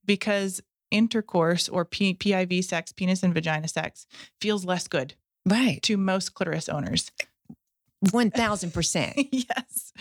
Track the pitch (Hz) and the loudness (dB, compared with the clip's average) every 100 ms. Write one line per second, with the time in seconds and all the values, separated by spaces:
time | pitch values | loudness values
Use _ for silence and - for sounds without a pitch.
0 | 196 196 214 202 196 185 - _ - 208 | 0 0 2 0 -2 -6 -14 _ -2 2
1 | 226 226 208 175 160 175 - 180 170 - | 2 0 0 2 2 2 0 -2 -4 0
2 | 196 185 202 190 185 180 185 170 - - | 0 2 2 2 2 0 0 -4 -6 -4
3 | 185 185 185 165 160 156 160 156 160 - | 0 2 2 2 0 -2 -2 -4 -6 -8
4 | - - - - 208 208 180 180 - 156 | -20 -20 -20 -6 0 0 0 -2 0 -2
5 | 135 - _ _ 190 220 254 143 - 202 | -4 -8 _ _ 2 4 4 2 0 0
6 | 190 190 - - 175 156 - 151 - 165 | 0 0 -2 -4 -4 -4 -4 -4 -2 -2
7 | - - - _ - - _ _ _ _ | -4 -6 -10 _ -20 -20 _ _ _ _
8 | 190 240 226 262 220 208 170 170 165 170 | 2 4 2 2 0 0 -4 -4 -2 0
9 | - - 277 262 247 - - - - - | -2 -2 -2 -2 -2 -6 -6 -10 -12 -8